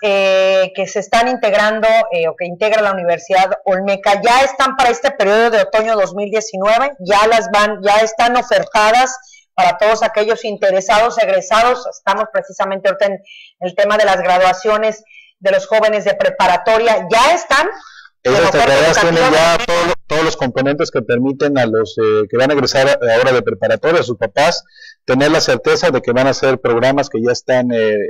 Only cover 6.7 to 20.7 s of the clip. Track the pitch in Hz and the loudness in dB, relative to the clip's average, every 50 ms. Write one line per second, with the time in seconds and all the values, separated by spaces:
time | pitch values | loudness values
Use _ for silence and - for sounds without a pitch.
6.7 | 220 233 262 285 285 - 185 180 208 202 214 220 233 226 214 196 208 208 208 214 | 0 0 0 -2 -6 -8 -4 0 2 2 4 4 2 2 0 0 0 0 0 0
7.7 | 214 185 190 202 202 214 339 330 - - 240 240 240 247 233 - 214 190 - - | -2 -2 0 2 2 4 2 0 0 0 0 0 0 0 0 0 0 -2 0 0
8.7 | - 214 214 214 220 247 262 254 - - - _ _ _ _ _ _ - 185 175 | 0 2 2 4 4 2 2 0 -2 -8 -16 _ _ _ _ _ _ 0 0 0
9.7 | 175 - 208 214 220 214 233 214 - 214 214 220 220 220 - 220 202 - 214 196 | 2 2 2 2 2 2 0 -2 0 0 0 0 -2 -2 -4 -8 -6 -2 0 0
10.7 | 185 190 190 - 214 214 226 240 - 233 - - 196 185 - - 220 220 233 247 | 0 0 0 0 2 2 2 0 0 0 0 0 0 -2 -2 0 0 2 2 2
11.7 | 247 247 - 190 - - _ 202 196 208 220 - - 196 - - 185 - 202 190 | 0 -2 -4 -10 -14 -8 _ -4 -4 -2 -4 -4 -6 -6 -6 -6 -6 -6 -6 -6
12.7 | 196 190 190 196 185 190 202 202 196 190 - _ - - - - _ _ 185 180 | -6 -4 -2 -2 -2 0 -2 -2 -4 -6 -10 _ -20 -20 -20 -20 _ _ -10 -6
13.7 | 185 208 202 208 214 214 214 202 190 180 170 180 180 185 185 185 185 185 - 214 | -2 -2 0 2 2 2 2 2 0 0 0 0 2 4 4 2 2 0 -2 -2
14.7 | 214 214 220 220 214 - - _ _ - - _ _ _ 185 196 190 190 190 - | 0 0 0 -2 -4 -6 -10 _ _ -20 -20 _ _ _ -2 -2 0 0 0 0
15.7 | 220 220 220 214 214 208 190 202 196 202 196 185 - - 190 180 175 175 - 226 | 0 0 2 2 0 0 0 -2 -2 0 -2 -2 0 0 2 2 2 0 2 0
16.7 | 220 220 233 226 220 190 185 165 220 226 254 302 339 359 - - 262 277 320 403 | 2 2 2 2 0 0 0 0 2 4 4 4 2 0 0 -2 -2 0 0 -2
17.7 | 453 - - - - - - - _ _ - 123 131 151 170 147 135 147 139 139 | -6 -10 -16 -20 -20 -20 -20 -20 _ _ -2 0 2 2 2 2 2 2 2 2
18.7 | 139 139 151 165 160 - 160 170 165 165 165 160 156 156 165 170 170 156 151 160 | 2 4 2 2 2 2 0 0 0 2 2 2 2 2 2 2 2 0 -2 -2
19.7 | 170 170 170 170 185 - - - 151 156 160 160 - - 139 127 117 131 131 139 | -2 -2 -2 -2 -4 -6 -6 -4 -4 -2 -2 -2 -2 -4 -6 -4 -4 -2 -2 -2